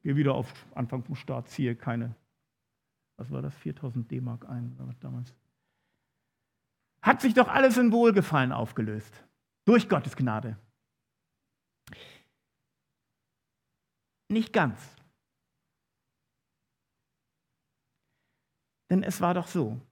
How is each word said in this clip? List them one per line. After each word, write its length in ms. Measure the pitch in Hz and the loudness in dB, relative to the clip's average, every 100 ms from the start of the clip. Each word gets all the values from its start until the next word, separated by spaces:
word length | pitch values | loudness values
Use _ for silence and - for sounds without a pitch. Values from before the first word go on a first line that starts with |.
Geh 140 | - 139 | 0 2
wieder 180 | 143 | 2
auf 320 | 131 127 - - | 0 -4 -12 -16
Anfang 280 | - 120 131 | -8 -6 -6
vom 140 | 120 135 | -8 -12
Start, 320 | - 127 - | -8 -8 -8
ziehe 260 | - 127 | -4 -4
keine, 400 | 117 - 117 117 113 _ _ _ _ _ _ _ _ _ - | -4 -6 -6 -6 -10 _ _ _ _ _ _ _ _ _ -18
was 140 | 120 | -12
war 120 | 135 | -8
das, 120 | 143 139 | -10 -10
viertausend 540 | 156 147 135 120 113 | -12 -10 -8 -8 -8
D-Mark 380 | 127 123 113 - | -8 -8 -10 -10
ein, 260 | 123 120 127 | -10 -10 -12
oder 120 | 127 | -16
was 100 | 123 | -14
damals. 340 | 135 123 123 _ _ _ _ _ _ _ _ _ _ _ _ _ _ _ _ _ | -12 -12 -12 _ _ _ _ _ _ _ _ _ _ _ _ _ _ _ _ _
Hat 180 | - 277 | 2 4
sich 140 | 269 | 4
doch 140 | 226 240 | 4 4
alles 280 | - 269 233 | 6 6 6
in 160 | 240 | 4
Wohlgefallen 600 | 233 233 202 - 151 127 | 6 6 4 2 2 0
aufgelöst. 720 | 127 113 - 107 107 - - _ _ _ _ | -2 -4 -4 -4 -6 -12 -20 _ _ _ _
Durch 240 | - 233 - | 4 4 4
Gottes 280 | 165 127 - | -2 -2 -4
Gnade. 400 | 127 107 110 113 _ _ _ _ _ _ _ _ _ _ _ _ - - - - _ _ _ _ _ _ _ _ _ _ _ _ _ _ _ _ _ _ _ _ _ | -2 -2 -6 -12 _ _ _ _ _ _ _ _ _ _ _ _ -20 -20 -20 -20 _ _ _ _ _ _ _ _ _ _ _ _ _ _ _ _ _ _ _ _ _
Nicht 240 | 220 220 | -2 0
ganz. 440 | 214 147 98 - - _ _ _ _ _ _ _ _ _ _ _ _ _ _ _ _ _ _ _ _ _ _ _ _ _ _ _ _ _ _ _ _ _ _ _ _ _ _ _ | 0 0 -2 -16 -20 _ _ _ _ _ _ _ _ _ _ _ _ _ _ _ _ _ _ _ _ _ _ _ _ _ _ _ _ _ _ _ _ _ _ _ _ _ _ _
Denn 120 | 185 | 0
es 180 | 190 180 | 0 -2
war 140 | 175 | -2
doch 120 | 180 170 | -2 -4
so. 340 | 180 117 120 - | -4 -4 -6 -14